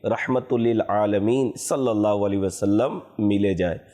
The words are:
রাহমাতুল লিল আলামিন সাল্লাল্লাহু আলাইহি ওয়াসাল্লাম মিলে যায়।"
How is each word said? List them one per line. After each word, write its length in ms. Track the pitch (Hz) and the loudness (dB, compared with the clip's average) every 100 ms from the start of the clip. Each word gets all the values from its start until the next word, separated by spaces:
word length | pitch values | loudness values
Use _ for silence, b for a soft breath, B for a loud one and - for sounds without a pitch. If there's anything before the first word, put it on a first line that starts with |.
রাহমাতুল 560 | 110 110 - 127 123 123 | -4 -4 -2 -4 0 0
লিল 200 | 117 110 | 2 0
আলামিন 720 | - 104 104 104 104 127 131 - | 0 0 2 2 2 2 0 -4
সাল্লাল্লাহু 680 | - 156 127 107 104 104 | -4 -2 0 2 2 2
আলাইহি 160 | 101 101 | 0 0
ওয়াসাল্লাম 600 | 95 - 101 104 131 95 - - | -2 -2 0 2 0 -4 -12 -2
মিলে 360 | 104 101 101 | 0 2 2
যায়।" 240 | 90 90 82 - | 0 -2 -4 -12